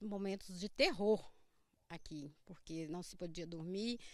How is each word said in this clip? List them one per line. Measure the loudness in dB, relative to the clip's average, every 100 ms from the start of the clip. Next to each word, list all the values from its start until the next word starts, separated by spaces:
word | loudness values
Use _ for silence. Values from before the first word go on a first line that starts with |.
momentos | -4 -2 0 -2 -4 -4
de | -2
terror | 6 6 6 6 6 4 -16 -20 _ _ _ -14
aqui, | -12 -8 -8 -8 -10 -16
porque | -14 -6 -4 -2
não | -4
se | -6 -6
podia | -6 -4 -6
dormir, | -4 -2 0 0 -2 -6